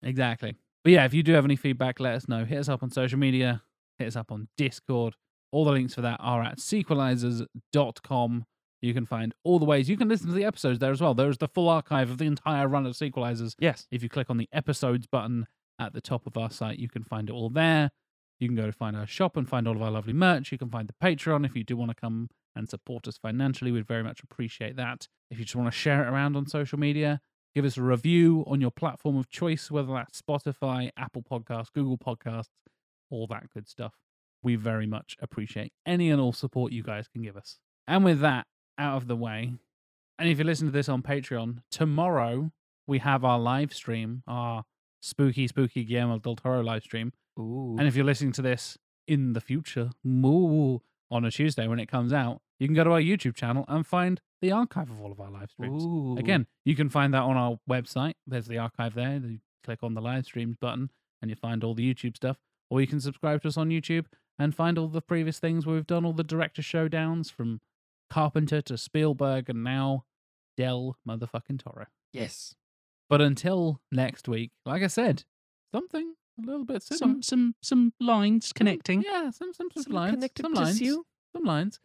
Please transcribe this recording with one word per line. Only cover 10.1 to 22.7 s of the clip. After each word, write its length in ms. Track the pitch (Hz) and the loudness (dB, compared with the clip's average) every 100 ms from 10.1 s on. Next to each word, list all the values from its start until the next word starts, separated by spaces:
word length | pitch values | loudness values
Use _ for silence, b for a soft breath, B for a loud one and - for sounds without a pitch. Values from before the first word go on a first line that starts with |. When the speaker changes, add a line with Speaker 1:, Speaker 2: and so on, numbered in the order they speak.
Speaker 1:
listen 180 | 220 165 | 2 0
to 60 | |
the 100 | 175 | 0
episodes 360 | 202 - 143 123 | 0 0 0 2
there 120 | 131 | 2
as 100 | 135 | 2
well. 120 | 165 | 2
There 160 | 123 139 | 4 2
is 80 | 135 | 2
the 100 | 151 | -2
full 220 | - 170 | 2 4
archive 420 | 165 - 147 127 | 4 2 0 0
of 60 | 127 | 0
the 80 | 156 | 0
entire 420 | 147 - 147 139 | 0 0 0 2
run 180 | 143 135 | 0 -2
of 80 | |
Sequelizers. 640 | 123 151 131 120 117 117 - | -4 -6 -4 -4 -4 -6 0
Speaker 2:
Yes. 300 | 160 - - | 0 0 -6
Speaker 1:
If 140 | 123 | -6
you 60 | 120 | -4
click 200 | - 127 | -4 -2
on 80 | 117 | -2
the 120 | 113 | -2
episodes 560 | 151 147 143 131 123 120 | -4 -2 -2 2 0 0
button 400 | 131 110 120 113 _ _ _ | -2 0 -4 -4 _ _ _
at 140 | 113 | -8
the 80 | 110 | -8
top 260 | - 123 - | -6 -6 -4
of 100 | 113 | -4
our 140 | 113 | -6
site, 260 | - 110 110 | -4 -8 -6
you 120 | 117 | -8
can 140 | - | -8
find 260 | 113 113 107 | -8 -8 -8
it 40 | |
all 160 | 120 113 | -6 -4
there. 420 | 131 165 160 147 _ _ _ _ _ | 2 4 4 2 _ _ _ _ _
You 80 | 123 | -2
can 60 | 120 | 0
go 100 | 107 | -2
to 40 | |
find 220 | 107 110 107 | -4 -6 -6
our 100 | 104 | -8
shop 300 | - 190 - | 0 0 0
and 100 | 127 | -2
find 160 | 127 117 | 0 0
all 80 | 110 | 0
of 40 | |
our 80 | 110 | -2
lovely 240 | 107 107 | -2 -2
merch. 380 | 131 185 160 135 | 2 4 4 0
You 60 | 131 | -8
can 120 | 127 | -6
find 200 | 117 107 | -6 -8
the 40 | - | 0
Patreon 420 | 185 160 - 151 143 | 0 0 0 0 0
if 100 | 123 | -4
you 80 | |
do 140 | 110 120 | -6 -4
wanna 180 | 120 113 | -4 -6
come 340 | 117 113 120 _ _ - | -6 -6 -6 _ _ -14
and 120 | 107 | -12